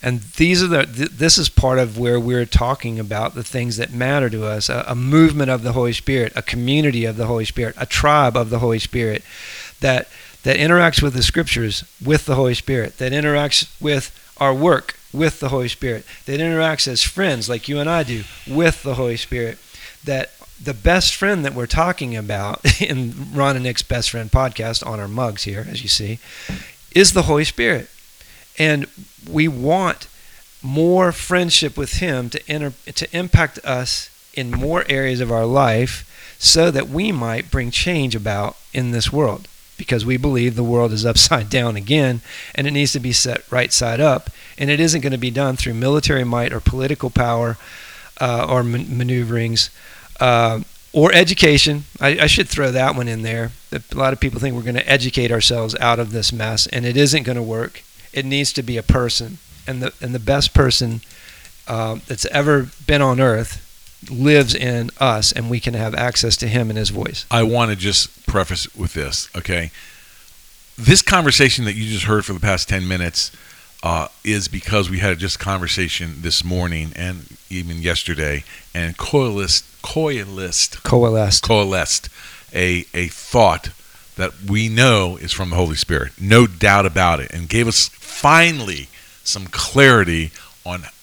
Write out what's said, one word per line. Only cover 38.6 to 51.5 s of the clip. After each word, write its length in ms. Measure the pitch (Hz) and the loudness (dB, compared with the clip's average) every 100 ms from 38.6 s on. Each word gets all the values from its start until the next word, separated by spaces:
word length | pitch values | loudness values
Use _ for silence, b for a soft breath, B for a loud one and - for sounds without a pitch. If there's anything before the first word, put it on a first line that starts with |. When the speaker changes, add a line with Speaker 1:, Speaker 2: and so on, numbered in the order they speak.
| - | -8
Speaker 1:
in 180 | 135 123 | -4 -2
this 200 | 120 107 | -2 -2
world, 360 | 139 135 80 - - - - | 0 0 -2 -12 -20 -20 -16
because 300 | - 120 110 | -4 -2 0
we 100 | 127 | 0
believe 380 | 143 127 120 | 0 2 0
the 80 | 113 | 0
world 300 | 117 120 120 | 0 2 2
is 120 | 107 117 | 0 0
<laughs> 0 | |
upside 440 | 110 - 147 104 | 2 4 2 0
down 240 | 131 120 | 0 0
again 460 | 104 98 151 135 117 B B B | -4 0 2 2 -2 B B B
and 120 | - 139 | -4 -2
it 40 | |
needs 200 | 143 143 | 0 0
to 80 | 143 | -2
be 120 | 123 | -2
set 380 | 117 123 117 - | 0 0 -4 -4
right 220 | 123 123 | -2 0
side 260 | - 120 117 | 0 0 2
up. 300 | 151 127 - B B B | 2 2 -2 B B B
And 140 | 143 | 0
it 80 | 147 | 2
isn't 220 | 165 156 | 2 2
gonna 180 | 135 131 | -2 -2
be 120 | 123 | -2
done 240 | 120 139 127 | -2 -2 -2
through 180 | 131 | -4
military 480 | 113 127 151 - 139 | -2 2 2 2 0
might 300 | 123 120 117 | 0 -2 -2
or 80 | 117 | 0
political 500 | - 131 131 147 127 | -2 0 -4 -2 -2
power, 460 | 131 120 117 117 113 B B B B B - | -2 0 0 -2 -4 B B B B B -6
uh, 260 | 127 120 78 | -2 -2 0
or 140 | 127 | 0
man-, 340 | 120 120 - 120 | 0 -2 -4 -4
maneuverings, 760 | 123 127 117 117 113 113 - B B B B - | 0 0 0 -2 0 0 -2 B B B B -2
uh, 400 | 127 120 117 110 - - - | 2 4 2 0 -8 -16 -2
or 200 | 160 156 | 6 8
education. 720 | 170 175 - 160 | 8 4 4 6